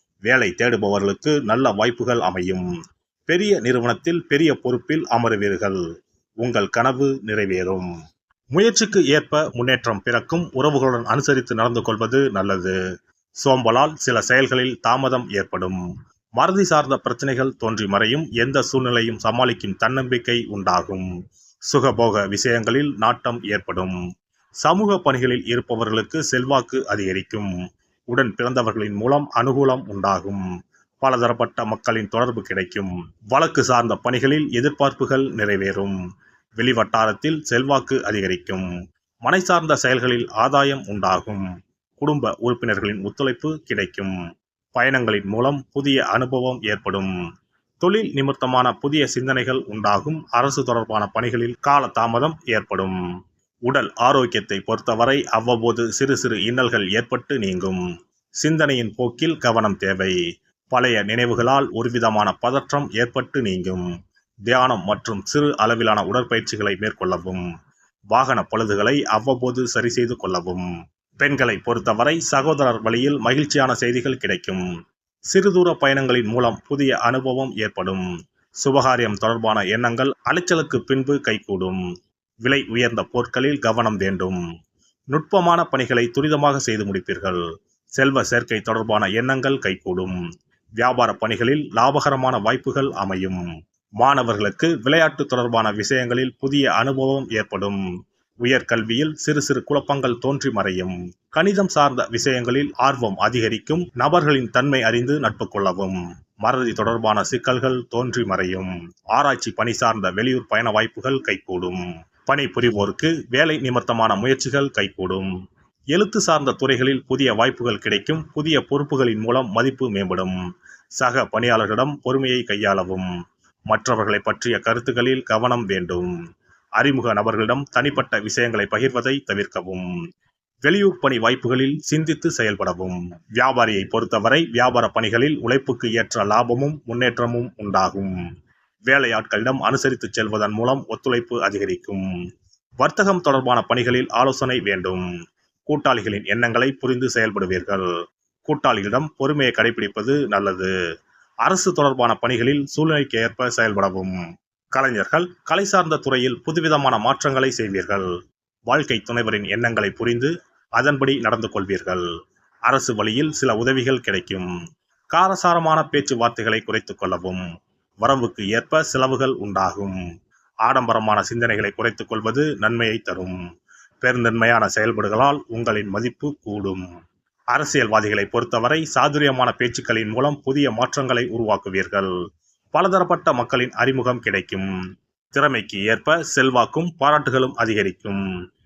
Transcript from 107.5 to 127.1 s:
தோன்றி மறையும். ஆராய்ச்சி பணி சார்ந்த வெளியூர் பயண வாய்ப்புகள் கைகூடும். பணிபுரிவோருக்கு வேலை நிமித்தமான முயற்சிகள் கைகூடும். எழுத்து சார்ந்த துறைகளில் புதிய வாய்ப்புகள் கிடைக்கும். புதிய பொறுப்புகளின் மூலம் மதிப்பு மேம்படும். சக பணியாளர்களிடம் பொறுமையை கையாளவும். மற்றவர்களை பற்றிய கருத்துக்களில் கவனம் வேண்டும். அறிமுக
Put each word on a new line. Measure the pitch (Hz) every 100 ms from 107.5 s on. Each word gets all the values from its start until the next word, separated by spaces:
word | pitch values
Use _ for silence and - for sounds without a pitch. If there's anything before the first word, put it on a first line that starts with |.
| 127 127 127 117
தோன்றி | 117 123 117 104
மறையும். | 95 92 92 92 90 85 - -
ஆராய்ச்சி | 113 143 127 -
பணி | 104 113
சார்ந்த | 110 117 110 95
வெளியூர் | 92 123 127 117
பயண | 110 117
வாய்ப்புகள் | 107 110 - 127 135
கைகூடும். | - 98 - 90 90 92 90 82 82 _ -
பணிபுரிவோருக்கு | 143 135 - 120 104 101 - 156 165 113
வேலை | 123 160 151
நிமித்தமான | 127 123 - 117 113 98
முயற்சிகள் | 123 135 131 139 139
கைகூடும். | 113 98 - 92 95 95 92 95 _ _ _ -
எழுத்து | 160 208 208
சார்ந்த | - 160 135
துறைகளில் | 113 135 123 131 131 -
புதிய | 131 131
வாய்ப்புகள் | 107 123 127 120 104
கிடைக்கும். | 110 104 101 156 -
புதிய | - 151 147
பொறுப்புகளின் | - 143 147 135 127 107 110
மூலம் | 123 127
மதிப்பு | 107 131 131 127
மேம்படும். | 101 95 92 92 92 90 - - - _
சக | - 127 127 120
பணியாளர்களிடம் | 110 120 113 107 107 139 143
பொறுமையை | 123 135 131 127
கையாளவும். | - 104 104 98 92 92 92 87 85 _ _ _ -
மற்றவர்களை | 110 - 113 107 104
பற்றிய | 110 107 123 104
கருத்துக்களில் | 113 117 120 120 123 131
கவனம் | - 110 123 123 104
வேண்டும். | 95 87 90 90 87 85 - _ _ _
அறிமுக | 107 131 135 117